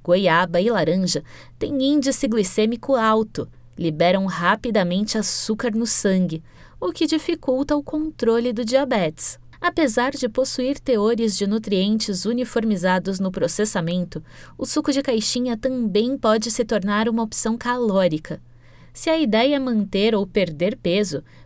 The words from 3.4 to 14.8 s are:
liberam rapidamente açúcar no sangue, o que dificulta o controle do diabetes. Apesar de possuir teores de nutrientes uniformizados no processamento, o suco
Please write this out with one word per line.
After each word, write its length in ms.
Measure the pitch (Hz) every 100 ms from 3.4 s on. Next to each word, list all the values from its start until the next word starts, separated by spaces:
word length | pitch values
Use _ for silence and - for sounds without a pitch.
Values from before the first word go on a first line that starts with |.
| 120 - - -
liberam 480 | 160 151 170 190 190
rapidamente 920 | 165 175 214 254 214 175 180 208 220
açúcar 540 | 208 - - 214 247
no 160 | 214 226
sangue, 560 | - 208 185 180 160 - - - -
o 120 | 370
que 140 | - 320
dificulta 680 | 320 - 330 - 262 285 294
o 60 |
controle 680 | 285 311 254 - 226 226 240
do 120 | 226
diabetes. 720 | 226 262 277 233 165 - - - - -
Apesar 520 | 349 349 294 233 254
de 160 | 277 247
possuir 500 | 220 262 - 254 277
teores 580 | - 233 214 226 226 208
de 80 |
nutrientes 800 | 196 220 220 196 196 220 220 185
uniformizados 960 | 208 240 247 233 220 196 185 185 180 190
no 140 | 190
processamento, 880 | 185 170 - 214 202 165 180 175 156 - - - -
o 80 |
suco 280 | 254 -